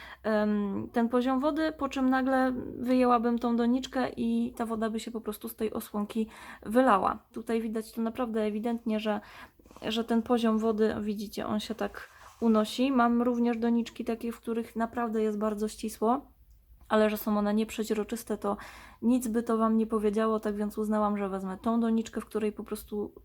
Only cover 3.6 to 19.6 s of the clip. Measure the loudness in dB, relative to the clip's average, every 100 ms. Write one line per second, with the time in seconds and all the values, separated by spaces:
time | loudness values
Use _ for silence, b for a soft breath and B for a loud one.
3.6 | 2 2 0 -2 -2 -2 -2 0 -2 -4
4.6 | -4 -2 -2 -4 -6 -8 -6 -8 -10 -4
5.6 | -4 -4 -6 -4 -2 -2 -2 B B B
6.6 | 0 4 6 6 4 0 _ -12 -4 -2
7.6 | -2 -4 -6 -4 -4 -2 -2 0 0 0
8.6 | -2 -2 -2 -2 0 -2 B B B _
9.6 | -20 -10 -4 -2 0 0 2 2 4 2
10.6 | 2 2 2 2 -4 -4 -6 -6 -2 -2
11.6 | -4 -4 -6 -6 -16 B B 0 4 4
12.6 | 4 0 2 4 4 4 2 2 2 2
13.6 | 2 0 -2 -6 -6 -4 -6 -8 -6 -4
14.6 | -4 -4 -4 -2 -2 0 0 0 -2 -2
15.6 | -4 -4 -8 0 2 2 -2 _ -20 -20
16.6 | _ -18 0 4 4 2 0 0 2 0
17.6 | 0 -2 -2 -2 -2 -6 -6 -4 -2 -4
18.6 | B B B B 2 2 2 -2 0 2